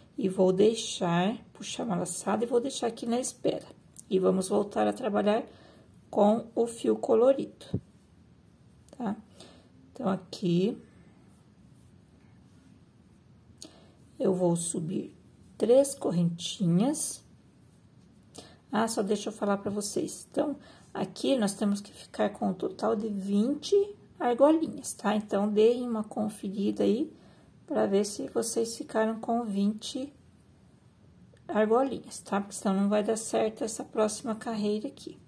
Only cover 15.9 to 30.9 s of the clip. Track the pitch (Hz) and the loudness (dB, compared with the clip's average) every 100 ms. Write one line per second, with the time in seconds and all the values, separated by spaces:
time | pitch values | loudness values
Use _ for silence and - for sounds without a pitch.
15.9 | - - 175 170 170 - - 175 170 247 | 2 -2 2 2 0 -8 -2 2 4 4
16.9 | 302 - - - - - - - _ _ | 0 -4 -8 -14 -20 -20 -20 -20 _ _
17.9 | _ - - - - - - - 214 226 | _ -20 -20 -20 -20 -20 -20 -6 -2 -2
18.9 | 226 196 208 220 214 202 202 202 202 202 | 0 0 -2 -4 -4 -2 -2 -2 -4 -4
19.9 | - 202 - - 269 294 277 - - - | -4 -4 -6 -8 -2 -2 -2 -10 -20 -12
20.9 | - 190 - 254 269 202 - 208 202 - | -8 -8 -4 0 2 2 0 0 -2 -6
21.9 | - - - 208 - 202 185 - - 214 | -18 -12 -4 -2 -2 -4 -2 -4 -2 -2
22.9 | 226 220 202 196 202 233 294 - 403 403 | 0 -2 -4 0 2 2 0 2 2 2
23.9 | - - - 247 240 285 320 320 285 - | -4 -18 -4 0 6 6 6 0 -6 -10
24.9 | - 208 214 208 196 208 208 220 240 247 | -4 -2 0 0 0 0 4 6 4 -2
25.9 | 220 214 - 214 - 202 196 208 208 202 | -4 -4 -4 -6 -6 -8 -4 -2 2 2
26.9 | 214 311 - - - - - - 269 214 | 2 -2 -8 -20 -20 -20 -20 -6 -2 2
27.9 | 196 208 - 269 233 226 233 226 - - | 2 0 -4 -6 -2 -2 -2 -2 -4 -6
28.9 | 226 220 220 226 233 226 202 202 214 - | -2 0 -2 -2 -2 -2 0 0 0 -6
29.9 | 254 277 - - _ _ _ _ _ _ | -8 -8 -12 -20 _ _ _ _ _ _